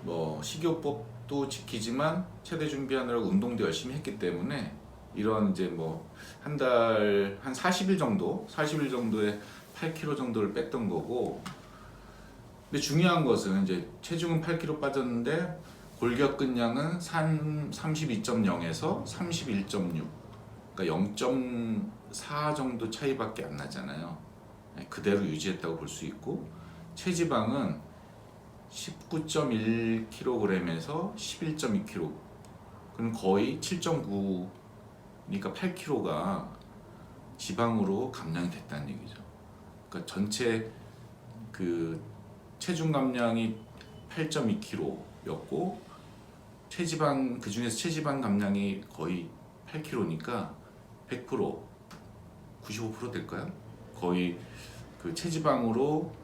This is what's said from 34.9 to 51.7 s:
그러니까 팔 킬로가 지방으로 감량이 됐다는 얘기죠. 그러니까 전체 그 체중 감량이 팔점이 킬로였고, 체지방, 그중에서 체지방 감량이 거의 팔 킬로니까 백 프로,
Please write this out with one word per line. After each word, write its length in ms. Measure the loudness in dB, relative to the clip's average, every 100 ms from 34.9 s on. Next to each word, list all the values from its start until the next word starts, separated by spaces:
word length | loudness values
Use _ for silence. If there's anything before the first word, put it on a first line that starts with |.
| -20 -20 -18 -4
그러니까 260 | -2 -2
팔 220 | -2 -2
킬로가 760 | -2 0 0 2 0 0 -2 -4 -12 -16 -18 -18 -18 -18 -18 -18 -10
지방으로 760 | -6 2 4 4 4 2 0
감량이 380 | -4 -4 -2 -2
됐다는 380 | -4 -8 -6 -6
얘기죠. 280 | -8 -10 -14 -16 -18 -20 -20 -20 -20 -10
그러니까 200 | -8 -6
전체 600 | -2 0 2 4 4 0 -8 -16 -18 -18 -18 -16 -14 -12
그 480 | -4 0 2 0 -2 -8 -14 -18 -18 -18 -8
체중 320 | -2 2 4
감량이 640 | 4 4 4 4 4 2 -2 -8 -16 -16 -16 -10
팔점이 520 | -4 0 2 2 2
킬로였고, 1160 | -2 -4 -2 -4 -10 -12 -6 -6 -2 0 0 -2 -12 -18 -18 -18 -20 -20 -20 -20 -14
체지방, 680 | -2 -2 4 4 6 2 0
그중에서 380 | -2 0 0 0
체지방 460 | 0 0 0 2
감량이 580 | 4 4 4 4 2 -2 -6
거의 380 | -6 -2 -2 -4 -12 -20 -20 -10
팔 160 | -8
킬로니까 720 | -4 -2 0 -2 -2 -4 -4 -8 -18 -20 -20 -20 -8
백 200 | -8 -2
프로, 420 | 0 0 -2 -12